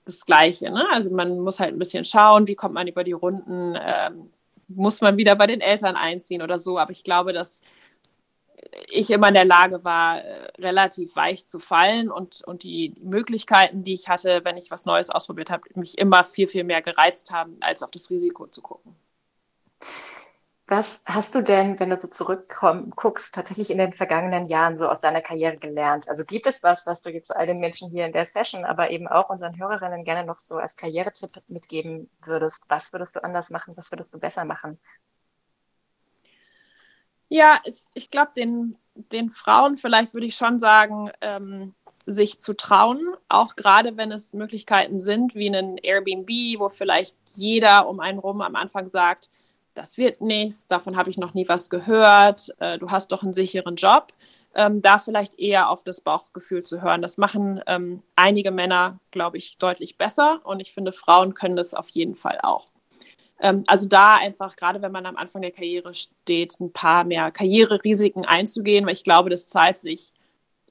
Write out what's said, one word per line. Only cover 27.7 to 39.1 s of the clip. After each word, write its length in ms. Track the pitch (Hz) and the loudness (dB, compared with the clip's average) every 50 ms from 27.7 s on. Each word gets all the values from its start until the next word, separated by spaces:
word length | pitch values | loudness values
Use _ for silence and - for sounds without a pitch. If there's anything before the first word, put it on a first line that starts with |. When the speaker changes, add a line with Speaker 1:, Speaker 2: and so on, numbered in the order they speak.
| 165 - 185 175 | -8 -10 -14 -12
Speaker 2:
hier 140 | 170 175 170 | -8 -8 -8
in 80 | 165 165 | -4 -4
der 100 | 170 170 | -4 -6
Session, 400 | - - 226 233 - - 220 - | -4 -6 -6 -6 -6 -8 -8 -6
aber 260 | 175 175 175 170 - | -6 -4 -2 -4 -4
eben 200 | 170 170 175 - | -4 -8 -6 0
auch 200 | 170 175 196 196 | 0 0 0 0
unseren 300 | 190 180 175 170 170 175 | -6 -10 -10 -12 -12 -10
Hörerinnen 460 | 190 196 214 196 185 180 175 175 165 | -8 -8 -8 -8 -8 -10 -10 -10 -8
gerne 200 | 165 165 175 175 | -6 -6 -6 -6
noch 120 | 165 170 | -10 -12
so 180 | - - - 160 | -16 -16 -12 -10
als 220 | 160 - - - | -10 -10 -10 -12
Karrieretipp 540 | - - 165 156 170 185 202 - - - 185 - 190 _ _ | -14 -14 -10 -8 -6 -8 -8 -10 -12 -18 -18 -20 -20 _ _
mitgeben 600 | 180 165 - - 160 160 160 165 160 160 - _ _ _ _ | -18 -18 -16 -12 -10 -10 -10 -10 -14 -16 -18 _ _ _ _
würdest? 400 | 160 160 160 160 156 - - _ _ | -8 -6 -4 -4 -6 -8 -10 _ _
Was 240 | - - - - - | -6 -6 -6 -12 -14
würdest 240 | 180 180 - - | -14 -14 -12 -12
du 60 | - - | -12 -10
anders 260 | 175 175 175 170 - | -8 -8 -8 -8 -10
machen? 240 | 170 165 - 185 165 | -14 -14 -14 -16 -20
Was 160 | 180 165 - | -20 -18 -16
würdest 220 | 175 165 165 - - | -16 -16 -16 -18 -14
du 60 | 160 | -12
besser 260 | - 160 - 180 165 | -12 -10 -8 -10 -10
machen? 340 | 156 156 - - 156 160 - _ _ _ _ _ _ _ _ _ _ _ _ _ _ _ _ _ _ _ _ _ _ _ _ _ _ _ _ _ _ _ _ _ _ _ _ _ _ _ _ _ _ _ _ _ _ _ _ _ | -10 -10 -12 -14 -16 -18 -20 _ _ _ _ _ _ _ _ _ _ _ _ _ _ _ _ _ _ _ _ _ _ _ _ _ _ _ _ _ _ _ _ _ _ _ _ _ _ _ _ _ _ _ _ _ _ _ _ _
Speaker 1:
Ja, 320 | _ 302 311 302 302 294 - - | _ 4 8 8 8 8 6 2
es, 200 | - - - _ _ _ | -6 -16 -18 _ _ _
ich 160 | 262 - _ | -18 -16 _
glaub, 240 | - 277 294 294 _ | -2 0 0 0 _
den, 440 | 247 233 233 233 233 233 233 220 - _ _ _ | -4 -4 -4 -4 -4 -6 -8 -10 -14 _ _ _
den 360 | - 214 _ | -20 -16 _